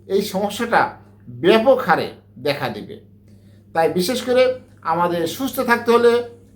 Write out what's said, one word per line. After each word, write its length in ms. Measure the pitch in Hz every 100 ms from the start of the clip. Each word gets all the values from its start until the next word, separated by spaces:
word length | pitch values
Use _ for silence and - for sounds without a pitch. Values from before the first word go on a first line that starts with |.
| -
এই 160 | 196
সমস্যাটা 760 | - 185 202 214 226 170 - - - - -
ব্যাপক 500 | 120 160 220 247 254
হারে 340 | 180 151 104 - _ -
দেখা 300 | 139 139 127
দিবে। 440 | 104 92 - - - - - - - _
তাই 200 | 165 160
বিশেষ 300 | 170 180 240
করে 380 | 254 247 254 - - -
আমাদের 440 | - 165 175 170 165
সুস্থ 340 | - 269 269
থাকতে 320 | 233 233 233
হলে 360 | 233 233 240 240 - -